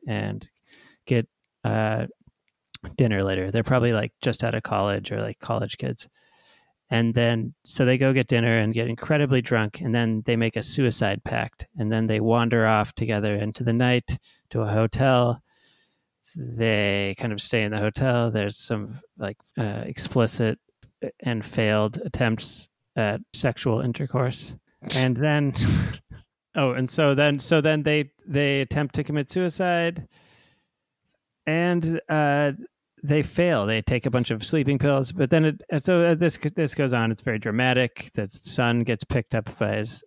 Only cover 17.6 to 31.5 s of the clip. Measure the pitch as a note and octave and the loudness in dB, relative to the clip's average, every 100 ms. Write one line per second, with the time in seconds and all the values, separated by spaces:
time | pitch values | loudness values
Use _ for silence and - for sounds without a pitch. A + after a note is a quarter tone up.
17.6 | G#2 G#2+ G#2+ - C3+ A#2+ A#2 A2 G2+ G#2+ | 0 0 -2 0 0 2 0 0 -2 -4
18.6 | - A2+ G#2 B2 - - G2+ G#2+ _ - | -4 -4 -6 -12 -18 -10 -10 -10 _ -6
19.6 | G#2+ G#2 - - - B2+ A2+ - A2 G#2+ | -4 -6 -8 -8 -2 2 2 2 -2 -2
20.6 | _ _ - _ - - - A2+ G#2 - | _ _ -20 _ -12 -8 -6 -4 -4 0
21.6 | - G#2+ G#2+ E3+ F3+ - A#2+ A2 - - | 2 2 2 -2 -8 -2 0 0 -4 -10
22.6 | - _ _ - G#2+ G#2 - - C3+ - | -14 _ _ -4 -2 -2 -6 -2 -2 -2
23.6 | C3 A2+ B2+ A#2 C#3 C3 B2+ - - - | -2 0 -2 -4 -4 -2 -2 -4 -10 -16
24.6 | _ _ - C3 C3 A#2+ D3+ D3 C#3+ - | _ _ -4 0 2 2 2 2 0 0
25.6 | - - - - - - - _ _ - | 2 2 0 -6 -14 -20 -20 _ _ -2
26.6 | C3+ B2 B2+ - D3 C#3 D3 C#3+ - E3 | 0 0 -2 2 2 4 4 2 2 4
27.6 | D3+ D#3 D3 D3+ C#3+ _ - C#3+ C#3+ C#3 | 4 2 2 0 0 _ -4 0 2 0
28.6 | C3+ D3 C#3+ - C#3+ D3+ C3+ F#3 F3+ - | -2 -2 -2 -4 -4 -4 -2 -2 -2 0
29.6 | F3+ F3 E3+ E3+ - _ _ _ _ _ | 0 0 0 -4 -12 _ _ _ _ _
30.6 | _ _ _ _ _ _ _ _ - | _ _ _ _ _ _ _ _ -4